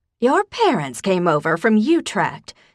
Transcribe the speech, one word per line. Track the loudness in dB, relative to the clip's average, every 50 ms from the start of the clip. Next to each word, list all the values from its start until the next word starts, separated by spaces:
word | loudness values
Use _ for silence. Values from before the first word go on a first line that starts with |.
| _ _ _ -2
Your | 0 0 2 2 0
parents | -2 -2 0 2 2 2 0 -2 -6 -8 -6
came | -2 -2 0 0 2 2
over | 0 0 0 -2 -2
from | 0 0 2 2
Utrecht. | 2 2 2 0 0 0 -4 -4 -2 -2 -4 -4 -8 -18 -20 -20 _ _ _